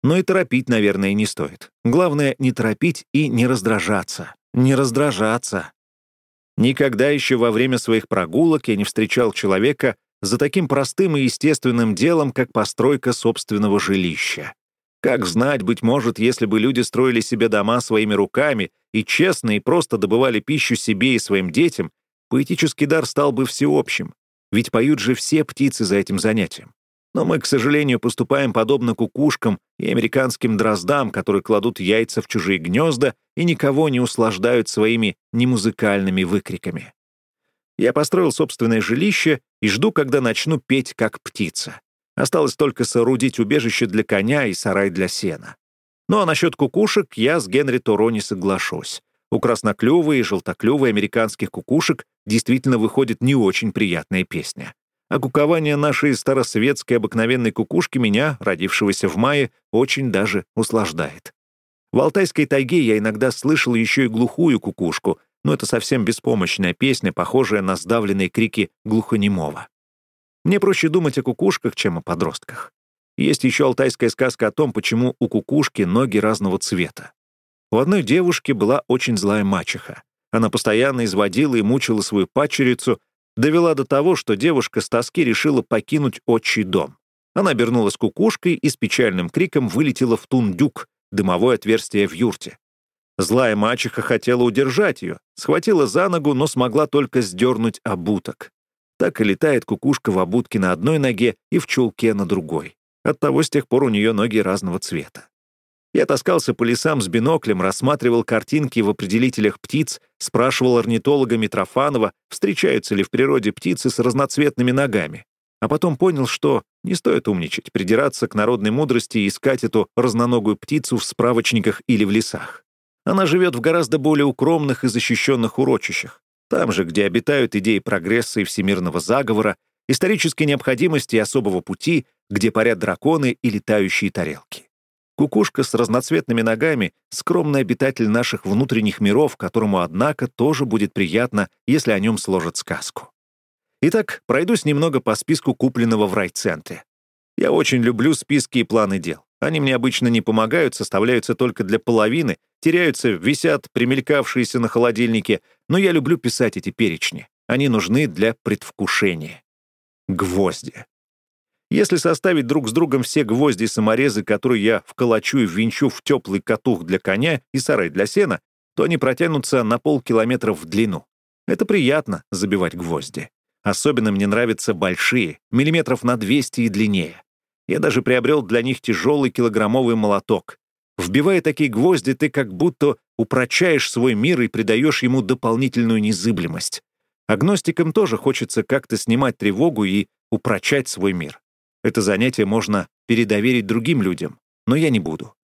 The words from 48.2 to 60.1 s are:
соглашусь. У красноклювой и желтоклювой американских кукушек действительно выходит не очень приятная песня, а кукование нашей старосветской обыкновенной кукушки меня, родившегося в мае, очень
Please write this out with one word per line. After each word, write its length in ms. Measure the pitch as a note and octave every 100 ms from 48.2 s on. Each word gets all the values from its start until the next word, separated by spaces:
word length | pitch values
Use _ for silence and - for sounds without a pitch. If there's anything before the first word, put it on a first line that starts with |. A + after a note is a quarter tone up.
соглашусь. 800 | - G2 G2 F#2 - E2 - - _ _ _
У 80 | A2+
красноклювой 800 | A#2+ A2+ A2+ G2 A2+ E3 D#3 C#3
и 40 |
желтоклювой 640 | G#2+ G2 - F2+ A2 C#3+ C3
американских 600 | G#2 G2+ A#2 A2 - G#2
кукушек 560 | - - C#3+ - C3 - _ -
действительно 500 | A2 - B2+ C3+ B2
выходит 440 | G#2+ - C3 A#2
не 120 | B2+
очень 380 | C#3 G2+ - A2
приятная 520 | G2 G#2 E2+ D#2 F#2+
песня, 520 | F#2 E2+ D2+ - C2 - _ _ _
а 60 | C3+
кукование 560 | B2+ D3 D3 E3+ D3+ D3
нашей 400 | D3 C#3 D3 B2
старосветской 800 | - C3+ A#2+ A2 A#2+ C#3 - A#2+
обыкновенной 540 | G#2+ A#2 A2+ B2+ A#2
кукушки 480 | - G#2+ E3 D#3 C3+
меня, 360 | A2+ G#2 D3+ C#3
родившегося 680 | - F2 F#2 - G2+ G2 F#2+
в 80 | E2+
мае, 360 | B2 D3 B2+ _ _
очень 400 | A2 C3 - C3